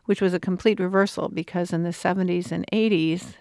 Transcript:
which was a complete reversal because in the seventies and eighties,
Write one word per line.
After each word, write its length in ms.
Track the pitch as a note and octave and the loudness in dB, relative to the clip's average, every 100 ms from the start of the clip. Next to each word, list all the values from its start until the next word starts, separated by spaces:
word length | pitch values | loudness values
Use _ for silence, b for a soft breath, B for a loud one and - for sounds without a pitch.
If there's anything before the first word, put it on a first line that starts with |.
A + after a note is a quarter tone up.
which 160 | - G3+ | -4 0
was 140 | F#3+ | 2
a 60 | F3+ | 0
complete 380 | - F3+ A3+ G3+ | -2 0 2 2
reversal 520 | F3+ F#3+ G3 - E3 | 2 2 2 0 -4
because 420 | - E3 F3+ F3 | -4 -4 -4 -2
in 120 | E3 | 0
the 100 | E3+ | -2
seventies 580 | E3+ F3+ F#3 F3+ F3 F3+ | -2 0 0 0 0 -2
and 140 | E3+ - | -4 -2
eighties, 680 | G#3+ A3 F3 D#3+ E3+ - - | 0 2 2 2 -2 -6 -16